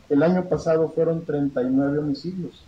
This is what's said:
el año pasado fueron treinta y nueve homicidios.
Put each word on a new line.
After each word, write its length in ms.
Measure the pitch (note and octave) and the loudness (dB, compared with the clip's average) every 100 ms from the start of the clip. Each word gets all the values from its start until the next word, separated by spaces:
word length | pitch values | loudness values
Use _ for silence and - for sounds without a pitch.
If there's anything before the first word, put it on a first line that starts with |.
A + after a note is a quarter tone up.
| - | 0
el 120 | D3 | 2
año 240 | E3 F#3 F3+ | 4 2 0
pasado 440 | D3+ E3+ D#3+ D#3 | -2 2 2 2
fueron 360 | E3 E3 E3 - | 0 0 0 -2
treinta 380 | D3 C#3 C3+ | -2 -2 0
y 40 | B2+ | 0
nueve 300 | C3+ C#3 D3 | 2 2 0
homicidios. 640 | D3 C3+ E3+ F#3+ E3 - | -2 -4 -6 -8 -10 -12